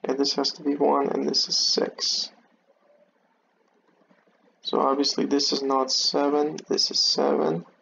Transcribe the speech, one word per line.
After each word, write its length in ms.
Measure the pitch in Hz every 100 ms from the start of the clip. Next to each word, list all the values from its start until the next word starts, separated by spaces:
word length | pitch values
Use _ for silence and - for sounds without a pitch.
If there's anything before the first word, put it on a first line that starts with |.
And 120 | - 135
this 180 | 139
has 180 | - 139
to 100 | -
be 140 | 147 143
one, 320 | 143 143 139
and 200 | - 139
this 200 | - -
is 100 | -
six. 720 | - - - - - - - - _ _ _ _ _ _ _ _ _ _ _ _ _ _ _ _ _ _ _ _ _ _
So 180 | - -
obviously 480 | 139 135 139 - 107
this 260 | 143 -
is 100 | 143
not 280 | 139 135 131
seven, 680 | 131 - 143 143 147 151 156 -
this 240 | - -
is 80 | -
seven. 680 | - - 143 147 156 165 170 _